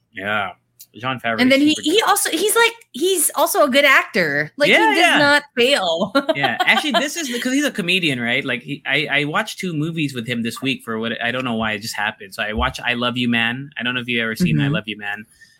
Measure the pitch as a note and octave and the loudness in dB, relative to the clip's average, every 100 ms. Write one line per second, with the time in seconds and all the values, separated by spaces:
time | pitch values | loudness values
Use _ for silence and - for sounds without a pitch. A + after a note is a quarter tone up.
0 | _ - G2+ G#2 F#2+ - _ - - G#2+ | _ -10 -4 -2 -4 -8 _ -20 -20 -10
1 | B2+ B2 A#2 A2+ B3+ C4+ D4 D4+ D4+ G4+ | -6 -4 -2 2 4 4 4 2 2 2
2 | F#4 G4+ - D#4+ G#4 A4+ A#4 - - A#3+ | 2 2 0 0 2 4 2 0 -12 -2
3 | F4 F4+ - - E4 G4 D4 C#4 C#4+ D4 | 0 2 0 0 0 2 4 4 6 4
4 | F4+ G#3 D#3 C#3+ D3+ - F#3+ D4 A4 F#4+ | 4 0 0 0 -2 0 4 6 4 4
5 | F4 D4 C#4+ C#4+ - B3 A#3 - F#3 E3 | 4 4 4 4 0 0 2 2 0 0
6 | - - - C#3+ C3+ A2 F3 C4 D4 D#4 | 0 0 0 0 0 0 2 2 2 0
7 | C#4+ E4+ C4+ A#3+ B3+ C4+ C#4 - F3 F#3 | -2 -4 -6 -4 -2 0 0 -2 0 0
8 | E3 B2 A#2 B2+ C#3 B2 D3 C3+ B2+ C#3+ | 2 0 0 -2 -2 -4 -6 -10 -2 -2
9 | C3 C#3 D3 F#3 A3 - F#3 D#3 D#3+ E3 | 0 0 0 -2 -4 -6 -6 -4 -4 -2
10 | C#3+ B2+ A#2 A#2+ A2+ - C3+ B2 - A2 | -4 -4 -6 -4 -4 -4 -4 -4 -6 -6
11 | A2+ - A#2 B2+ C3 A2 A2 G#2 G2+ - | -6 -4 -4 -4 -4 -2 -2 -4 -6 -4
12 | G#2 - G2 - G#2+ A2 B2+ - A#2+ A#2+ | -6 -6 -12 -8 -6 -2 -4 -2 -4 -2
13 | B2 B2 A#2+ A#2 A#2 B2 C#3+ - A#2+ B2+ | -2 -2 0 0 0 -4 -10 -8 -6 -6
14 | B2 A#2+ A2+ A2 F3 D3+ C#3+ A2 G#2+ G#2 | -4 -2 -2 -2 0 0 0 -2 -6 -10
15 | G#2 G#2 - _ _ - | -10 -10 -14 _ _ 0